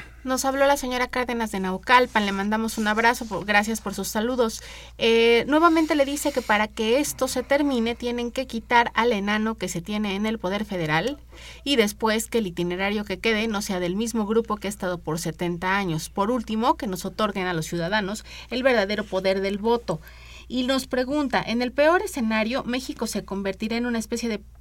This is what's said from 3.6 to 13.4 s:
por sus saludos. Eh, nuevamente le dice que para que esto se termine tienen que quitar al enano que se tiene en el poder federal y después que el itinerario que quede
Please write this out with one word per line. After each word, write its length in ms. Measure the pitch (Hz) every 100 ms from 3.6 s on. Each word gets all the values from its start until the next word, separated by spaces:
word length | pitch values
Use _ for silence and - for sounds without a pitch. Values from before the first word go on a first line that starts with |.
| 208 220
por 140 | 202 196
sus 120 | 190
saludos. 540 | 220 233 254 226 - - - - -
Eh, 460 | 226 226 233 233 240
nuevamente 480 | 311 339 330 311 302
le 100 | 277
dice 260 | 285 294
que 120 | 269
para 240 | 226 208 214
que 320 | - 220 262
esto 280 | 277 - 262
se 140 | 254
termine 540 | 240 285 285 247 226 233
tienen 360 | 240 240 240
que 140 | 262 262
quitar 460 | 226 - 240 240
al 200 | 226 240
enano 420 | 208 202 214 220 226
que 120 | 185
se 140 | 175
tiene 340 | 175 214 208 190
en 120 | 220
el 100 | 220
poder 280 | 180 202 214
federal 520 | 185 156 160 226 285 - - - -
y 120 | 277 262
después 520 | 208 - 220 220 -
que 100 | 233
el 80 | 190
itinerario 580 | 175 175 180 196 208
que 140 | 202 185
quede 300 | 226 214